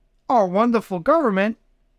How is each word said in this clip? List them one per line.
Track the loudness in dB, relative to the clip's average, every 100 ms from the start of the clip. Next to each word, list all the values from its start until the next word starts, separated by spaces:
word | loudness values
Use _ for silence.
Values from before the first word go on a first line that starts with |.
| _ _ -2
our | 0 2
wonderful | 0 0 -2 -4 -4
government, | 0 0 0 0 -2 -6 _ _ _